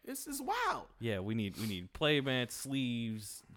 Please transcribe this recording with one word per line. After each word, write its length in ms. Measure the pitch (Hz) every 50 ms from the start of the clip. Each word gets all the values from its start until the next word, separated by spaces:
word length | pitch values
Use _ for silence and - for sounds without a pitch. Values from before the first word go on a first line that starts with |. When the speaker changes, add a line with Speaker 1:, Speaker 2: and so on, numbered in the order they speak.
| -
Speaker 1:
This 200 | - 269 - -
is 160 | 311 277 277
wild. 440 | 262 302 427 494 480 381 339 - - - - -
Speaker 2:
Yeah, 180 | 117 117 104 92
we 160 | 92 104 113
need, 220 | 113 104 98 92
we 100 | - 107
need 240 | 110 101 90 90 95
play 300 | - - 156 151 151 143
mats, 340 | 131 135 131 127 123 113 -
sleeves, 880 | - - 135 139 135 131 123 120 117 117 113 110 107 101 - - - - - -